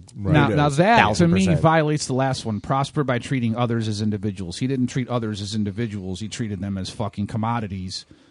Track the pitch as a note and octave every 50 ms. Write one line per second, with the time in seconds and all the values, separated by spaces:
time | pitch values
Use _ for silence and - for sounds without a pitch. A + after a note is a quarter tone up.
0 | E2+ - - - G2+ F#2+ D3+ D3+ C#3+ C#3 G#2+ D3 D3 D3 C#3 C#3+ F3 G#3 A#3 A3+
1 | G#3 - G#3+ - F3 E3+ F3 F#3+ F#3+ F3+ D#3+ C3 C3+ D#3+ D#3+ E3 D3+ D3+ D3+ D3
2 | - - C3 B2+ C3+ C3+ B2 - - A2+ G#2+ G2+ - - C#3 C3+ C#3 - - D3+
3 | C#3 B2+ B2 A#2 A#2 - C#3 C3 A#2 A2+ A2+ A#2+ B2 A2+ A#2 A#2 A2 A2 G#2+ G2+
4 | A2 G#2+ G#2 G2+ F#2+ A2 F#2+ F#2 F#2+ E2+ E2+ - C3 B2+ C3+ B2+ B2 A#2+ - C3+
5 | B2 A#2+ A#2+ B2 A2+ G#2+ G#2+ F#2+ G#2 G2+ A2 A2 G#2 G2+ F#2 G#2+ A#2+ A2 G#2 G#2
6 | F#2 F#2+ F#2 F2+ A2 G2 - - A#2+ G#2+ G2+ F2 G2+ G2+ G2 F#2+ F#2 - - -
7 | A2 G2 - - G2+ - - A2 G#2+ A2+ A#2+ A#2+ A2 F#2+ G2+ F#2+ F#2 F#2 - -
8 | - - - - _ _